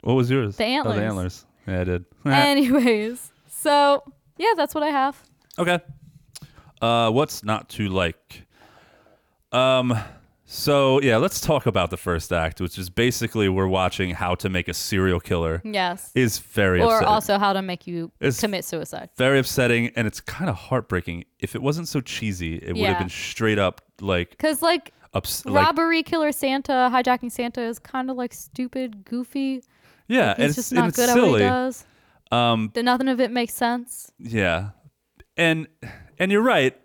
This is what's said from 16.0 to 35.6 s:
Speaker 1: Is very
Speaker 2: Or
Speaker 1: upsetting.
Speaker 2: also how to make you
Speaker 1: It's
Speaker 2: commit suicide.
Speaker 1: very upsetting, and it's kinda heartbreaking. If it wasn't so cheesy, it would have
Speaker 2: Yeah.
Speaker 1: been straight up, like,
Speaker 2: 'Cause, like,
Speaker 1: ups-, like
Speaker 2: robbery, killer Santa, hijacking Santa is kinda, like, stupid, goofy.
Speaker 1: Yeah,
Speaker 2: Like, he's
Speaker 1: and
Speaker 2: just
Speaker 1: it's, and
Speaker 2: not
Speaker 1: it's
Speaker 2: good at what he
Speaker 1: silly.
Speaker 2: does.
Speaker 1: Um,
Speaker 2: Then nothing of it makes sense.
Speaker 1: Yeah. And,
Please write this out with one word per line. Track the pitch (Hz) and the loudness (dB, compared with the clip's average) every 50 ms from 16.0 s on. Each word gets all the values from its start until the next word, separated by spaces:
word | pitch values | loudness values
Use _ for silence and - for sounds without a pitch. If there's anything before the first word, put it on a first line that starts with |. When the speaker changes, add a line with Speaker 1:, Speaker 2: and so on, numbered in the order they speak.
| - - - | -12 -6 0
Speaker 1:
Is | 135 127 117 - - | 0 0 0 0 -4
very | - - - - 101 95 92 90 | -10 -6 -2 2 2 4 4 4
Speaker 2:
Or | - 233 226 | 4 4 4
Speaker 1:
upsetting. | 220 208 - | 4 4 4
Speaker 2:
also | 214 214 214 - 202 196 | 2 2 2 0 0 2
how | 208 202 | 2 0
to | 196 190 | 0 -2
make | 190 190 180 170 _ | -4 -6 -10 -10 _
you | - 175 170 165 170 _ _ | -10 -10 -10 -10 -10 _ _
Speaker 1:
It's | - 143 127 - | -2 -2 -2 -2
Speaker 2:
commit | - 214 202 180 - | -4 -4 -4 -6 -8
suicide. | - - 160 - - - - - - _ | -8 -8 -8 -8 -8 -12 -14 -14 -16 _
Speaker 1:
very | - 127 131 139 135 | 0 2 4 4 4
upsetting, | 131 - - - 127 120 120 117 117 120 - | 2 2 0 0 2 4 4 2 0 0 -2
and | 120 117 | -2 -2
it's | 107 - - | -2 -2 -6
kinda | - - - - 185 180 | -12 -12 -8 -6 -4 -4
heartbreaking. | 104 - - - 135 123 107 _ 92 90 - - 85 85 - _ _ _ | -4 -6 -6 -4 -4 -4 -2 _ -4 -4 -2 -4 -10 -10 -12 _ _ _
If | - - - | -8 -8 -6
it | 110 | -4
wasn't | - 139 147 165 170 - | -2 -2 -2 -2 -6 -4
so | - 151 | -4 -6
cheesy, | 127 - - - 113 107 98 87 87 80 80 | -4 -4 -8 -6 -4 -4 -4 -4 -6 -6 -6
it | 85 - - 90 | -8 -6 -6 -4
would | |
have | - - 98 - | -2 0 0 0
Speaker 2:
Yeah. | - | 0
Speaker 1:
been | 92 90 | -2 -6
straight | - - - - - - 113 110 107 104 | -6 -10 -10 -10 -6 -2 0 2 2 2
up, | 98 90 - - _ _ _ _ | 2 0 0 -4 _ _ _ _
like, | 98 98 95 87 87 - - _ | -2 0 0 0 0 -4 -6 _
Speaker 2:
'Cause, | - - 311 - | -2 -2 0 2
like, | 320 330 349 320 - - _ _ - - - | 2 0 0 0 -2 -10 _ _ -20 -6 -6
Speaker 1:
ups-, | - - - - - - | -6 -4 -4 -8 -8 -6
like | 247 233 285 - | 0 2 4 4
Speaker 2:
robbery, | - - 294 330 330 330 320 | 4 2 2 0 2 0 0
killer | 311 - - 330 311 302 | -2 -2 -2 0 0 0
Santa, | - - - 269 262 277 269 - 277 254 254 247 | -2 -2 -2 -2 -2 -2 -2 -2 0 2 2 2
hijacking | 233 254 247 254 247 247 - 240 | 2 2 2 2 0 -2 -2 -10
Santa | - - 240 240 240 254 | -6 -6 -6 -6 -6 -6
is | 240 226 233 - | -6 -6 -6 -10
kinda, | _ - - 262 254 262 | _ -10 -8 -6 -6 -4
like, | 262 247 247 240 - | -6 -6 -8 -8 -10
stupid, | - - - - - 254 240 - 262 254 247 220 202 190 | -14 -20 -16 -8 -8 -8 -6 -6 -6 -6 -6 -8 -14 -12
goofy. | - 233 240 254 - - 277 269 269 262 254 - _ _ _ _ _ _ _ _ | -8 -8 -8 -8 -6 -6 -4 -4 -2 -4 -6 -10 _ _ _ _ _ _ _ _
Speaker 1:
Yeah, | - 226 262 196 113 | -2 2 2 2 2
Speaker 2:
Like, | 95 | 2
he's | - 135 | 2 0
Speaker 1:
and | 143 151 | 0 0
Speaker 2:
just | - | -2
Speaker 1:
it's, | 226 - | -4 -2
and | - - | 0 2
Speaker 2:
not | - 175 | 2 2
Speaker 1:
it's | - | 2
Speaker 2:
good | - 240 240 | 2 2 4
at | 247 | 4
what | 240 247 | 4 6
he | 175 | 6
Speaker 1:
silly. | 123 107 | 4 4
Speaker 2:
does. | 101 98 - 254 254 262 247 - - _ _ _ _ _ _ _ _ _ | 4 2 2 0 -2 -4 -6 -8 -16 _ _ _ _ _ _ _ _ _
Speaker 1:
Um, | - 120 120 117 117 113 110 107 - | 0 2 4 4 2 2 0 -4 -4
Speaker 2:
Then | 226 233 | -2 0
nothing | 247 247 240 262 269 | 0 0 2 0 0
of | 262 240 | 2 0
it | 262 208 | 0 0
makes | 240 247 240 226 - | 0 -2 -4 -4 -2
sense. | - 247 233 240 247 240 - - - - - _ _ | -2 -2 0 0 -2 -6 -12 -16 -18 -18 -20 _ _
Speaker 1:
Yeah. | - 117 113 110 98 90 82 82 98 104 - _ _ - _ _ _ _ _ _ - _ _ | -10 -4 -2 0 2 2 2 0 -2 -6 -12 _ _ -20 _ _ _ _ _ _ -20 _ _
And, | - 170 165 160 160 | 0 0 2 2 0